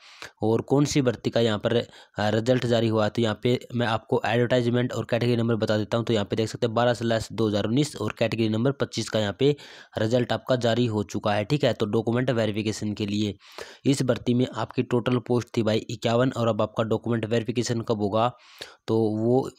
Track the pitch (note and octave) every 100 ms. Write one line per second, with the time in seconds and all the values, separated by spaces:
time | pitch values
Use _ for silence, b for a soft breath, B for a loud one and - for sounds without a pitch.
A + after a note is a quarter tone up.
0 | B B B - G#2+ A2+ - C#3 D3 D3
1 | B2+ G#2+ - - A#2 G#2+ A2+ A#2 A#2 B
2 | B - G#2 A2 A2+ B2+ A#2+ A#2 A2+ A2
3 | G#2+ - A2+ G#2 B2 B2 - A#2+ A#2 A2+
4 | - B2+ - A#2 A#2+ B2+ A#2+ A#2+ B2+ A#2
5 | A2 A#2 A#2 A#2 A2+ A2+ G#2+ G#2+ G#2 A#2
6 | A2+ A2+ G2+ A2+ A2 - A#2+ A2 B2 A#2+
7 | A#2 A2+ - G#2 A2+ G2+ G#2 B2 D3 -
8 | G#2+ - A2+ A2 A2+ A2 B2+ C3+ A#2 -
9 | A2 A2 G#2 G2 C3+ D3 B B B -
10 | A2 B2 A#2+ A2+ - C3 A#2 A2+ B2 G#2+
11 | F#2+ G#2+ G#2+ G#2 G#2+ D3 C3 A2 G#2+ A#2
12 | A2 A#2 C3 A#2 A2 G#2 G#2+ G#2 G#2+ G2+
13 | G#2 G#2 G#2+ G2 B B B B B2+ C#3
14 | B2+ A2+ - A#2+ B2+ A2+ A2 - A#2+ B2
15 | A2 B2 - A#2+ - - G#2+ G#2+ - A2+
16 | A#2 A#2 C3 A#2+ A2+ G#2+ G#2+ - A2 A2
17 | - A#2 A2 A#2 A2 A#2 A2+ A#2+ A2+ A2
18 | G#2 G#2+ A#2+ - B B B B - A2+
19 | A2 G#2+ A2+ B2+ -